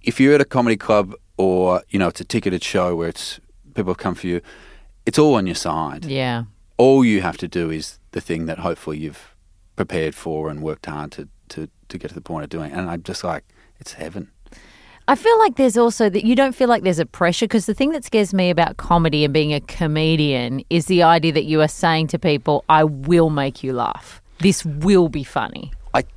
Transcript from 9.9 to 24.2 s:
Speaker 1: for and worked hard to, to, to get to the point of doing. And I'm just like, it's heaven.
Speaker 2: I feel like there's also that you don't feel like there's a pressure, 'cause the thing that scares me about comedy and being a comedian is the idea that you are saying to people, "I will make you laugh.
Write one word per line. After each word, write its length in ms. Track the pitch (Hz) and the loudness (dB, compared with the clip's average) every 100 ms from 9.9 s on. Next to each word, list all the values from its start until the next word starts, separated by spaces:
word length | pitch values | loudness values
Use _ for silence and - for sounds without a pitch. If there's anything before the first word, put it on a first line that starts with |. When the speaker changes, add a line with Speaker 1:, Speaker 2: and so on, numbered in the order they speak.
| 87 80 | -4 -4
Speaker 1:
for 360 | - 82 78 78 | -6 -8 -8 -8
and 120 | 73 | -8
worked 240 | 78 73 - | -10 -10 -12
hard 260 | 73 73 | -12 -12
to, 140 | - 71 _ - | -14 -18 _ -18
to, 180 | - 78 _ _ | -14 -14 _ _
to 80 | 95 | -14
get 120 | - | -14
to 40 | |
the 80 | 82 | -14
point 220 | - 80 | -12 -12
of 60 | 73 | -10
doing. 200 | 82 76 | -10 -10
And 160 | 82 90 | -8 -8
I'm 100 | 82 | -10
just 220 | 85 87 | -10 -8
like, 200 | 87 78 _ _ _ _ | -8 -8 _ _ _ _
it's 140 | - | -20
heaven. 360 | - 80 95 - _ - - - - - - - | -14 -12 -12 -14 _ -20 -20 -20 -20 -20 -8 -2
Speaker 2:
I 80 | 277 | 2
feel 240 | 440 453 | 4 4
like 160 | 427 240 | 4 2
there's 220 | 262 220 | 2 4
also 300 | 233 - 214 | 2 2 0
that 140 | 185 | 2
you 120 | 226 247 | 2 2
don't 180 | 269 | 2
feel 140 | 247 247 | 2 2
like 140 | 226 | 2
there's 160 | 185 165 | 2 0
a 60 | 156 | -2
pressure, 420 | - 175 170 220 | 0 0 0 0
'cause 180 | 226 202 | 0 0
the 80 | |
thing 160 | 208 277 | -2 -2
that 140 | 311 - | -2 -2
scares 260 | 220 202 | 0 0
me 180 | 190 180 | 2 2
about 260 | 170 165 - | 2 0 -2
comedy 460 | - 170 165 151 147 | 0 2 2 2 2
and 80 | |
being 200 | 151 151 | 2 0
a 60 | 147 | -2
comedian 1000 | - - 160 156 160 160 147 131 123 135 - | -4 -4 -2 0 2 2 2 0 -2 -6 -2
is 160 | 170 156 | -2 2
the 160 | 180 | 4
idea 300 | 165 170 165 | 6 6 4
that 140 | 156 143 | 0 0
you 160 | 156 | 2
are 60 | 151 | 2
saying 400 | - 165 160 156 | 2 0 0 0
to 120 | 165 | -2
people, 440 | 170 147 - 143 - | 0 0 0 -2 2
"I 140 | 156 | 4
will 480 | 156 139 135 170 160 | 4 0 2 4 4
make 320 | 147 135 - | 0 -4 -6
you 100 | 131 | -6
laugh. 480 | 123 113 - - - | -4 -4 -6 -14 -20